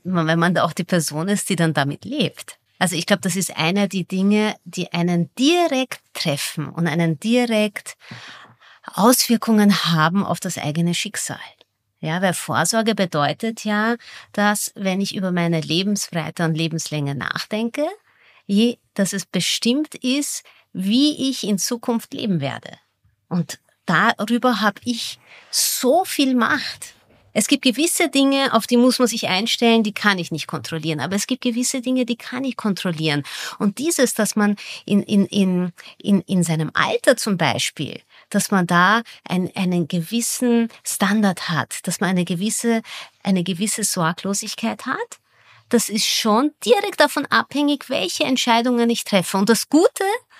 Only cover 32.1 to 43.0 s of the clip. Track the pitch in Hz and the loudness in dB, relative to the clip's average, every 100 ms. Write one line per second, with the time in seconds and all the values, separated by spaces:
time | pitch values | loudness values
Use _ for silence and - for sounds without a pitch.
32.1 | 233 - 254 269 233 220 185 190 160 156 | -4 -6 -6 -6 -4 -2 -2 -2 0 0
33.1 | 147 143 - - - 202 202 294 339 254 | 0 -2 -8 -10 -2 -2 0 -2 2 2
34.1 | - 214 - 208 208 - - - 202 - | 2 0 2 2 0 -6 -10 0 0 2
35.1 | 208 190 - 190 180 180 - - - - | 2 2 2 2 2 -2 -6 -18 -8 2
36.1 | 196 - 185 165 160 156 - 151 480 - | 2 2 0 2 0 0 0 0 2 2
37.1 | 247 - 185 151 104 - - 147 - _ | 2 2 0 2 0 -2 -4 -8 -8 _
38.1 | - - 202 - 196 175 175 180 220 233 | -20 -4 -2 0 0 2 4 4 4 0
39.1 | - - 185 185 - 185 175 160 175 165 | -12 -6 -2 -2 -2 0 0 0 -2 -2
40.1 | 233 233 - 247 233 233 - - - 190 | -2 -2 -2 2 2 0 -4 -8 -2 0
41.1 | 214 202 175 - 160 123 - - - 190 | 2 2 0 -2 -2 -4 -6 -6 -2 0
42.1 | 180 175 175 208 - 233 226 - - | 0 0 -2 -2 -2 0 -2 -2 -12